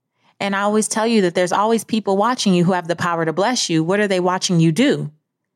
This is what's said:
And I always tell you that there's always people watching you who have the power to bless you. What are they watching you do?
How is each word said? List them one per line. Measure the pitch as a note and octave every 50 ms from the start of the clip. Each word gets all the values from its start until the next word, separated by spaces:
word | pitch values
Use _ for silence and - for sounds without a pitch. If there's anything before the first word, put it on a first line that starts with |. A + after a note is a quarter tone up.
| _ _ _ _ _ _ _ _
And | G3 G3+ G3
I | G3
always | G3+ G#3 G#3 G#3+ G#3+
tell | - - A3+ G#3+
you | A#3+ A#3 A3 F#3
that | F3 E3+
there's | F#3 F3+ E3
always | E3 - G#3 A3 A#3 A3+ -
people | - - A3 G#3 G3+ G3
watching | G3 G#3 A#3 C4 B3+ - G#3 F3+
you | F3 F3
who | F3 F#3+
have | F3+ E3+
the | E3+ E3+
power | E3+ D#3 F3 E3+ E3 E3
to | D#3+ D#3
bless | E3 G3 A#3 B3+ - - -
you. | E3 D#3+ D#3+
What | E3 G3 G#3
are | G#3+
they | G3 F#3+ F3+
watching | F3+ F3+ F3+ F#3 - - F3+ E3
you | D#3+ E3
do? | D#3+ D#3 B3+ D4 F#3 D3 D3 D3 - _ _ _ _ _ _ _ _